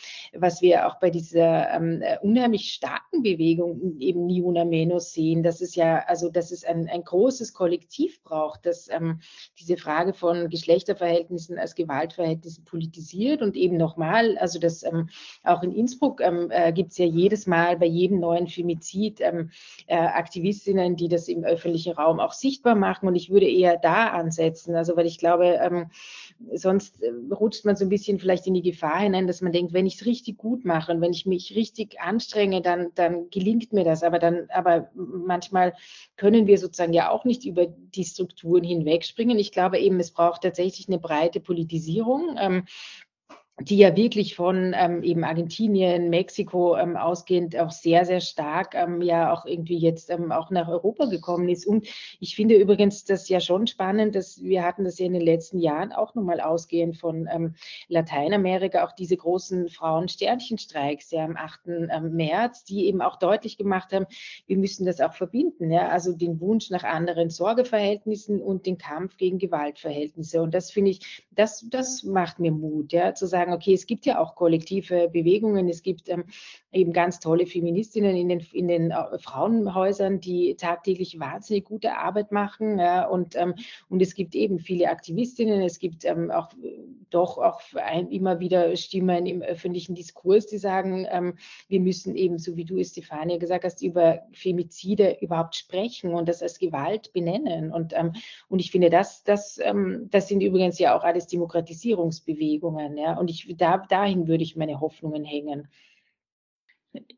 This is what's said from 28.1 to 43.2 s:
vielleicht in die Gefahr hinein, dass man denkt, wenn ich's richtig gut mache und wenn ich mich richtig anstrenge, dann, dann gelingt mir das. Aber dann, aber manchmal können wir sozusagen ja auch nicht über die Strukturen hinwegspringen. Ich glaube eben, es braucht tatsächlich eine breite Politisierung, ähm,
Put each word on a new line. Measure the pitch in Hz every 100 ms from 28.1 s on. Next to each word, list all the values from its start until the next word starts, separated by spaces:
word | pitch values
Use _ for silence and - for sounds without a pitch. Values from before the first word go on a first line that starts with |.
| 196
vielleicht | 185 175 185
in |
die | 185
Gefahr | 175 170 156 165
hinein, | 208 190 185
dass | 175
man | 180
denkt, | 175 175
wenn | 175 190
ich's | - 233
richtig | 240 - 202
gut | 220 247 180
mache | 160 165
und | 170
wenn | 170
ich | 180 190
mich | 180 - 202
richtig | 220 - 208 -
anstrenge, | 170 226 - 214 202 185
dann, | 180 175 175 180
dann | 170 175 170
gelingt | 196 190 233 226
mir | 208
das. | 165 160
Aber | 170 170
dann, | 170 175 -
aber | 185 180 165 -
manchmal | - 180 180 180 175 - 190 180 175 - - - -
können | 202 226 202
wir | 196
sozusagen | 175 180 170
ja | 170 85
auch | - 247
nicht | - 196
über | 175 170
die | - - 196 180
Strukturen | - 180 - 165 180
hinwegspringen. | 170 170 151 165 - - 233 226
Ich | 202
glaube | - 180 185
eben, | 196 180
es | 170
braucht | - 170 170
tatsächlich | 185 175 185 - 190
eine | 180
breite | 165 151 170 175
Politisierung, | 175 170 165 165 160 185 226 269 339 277
ähm, | 196 185 185 - - - - _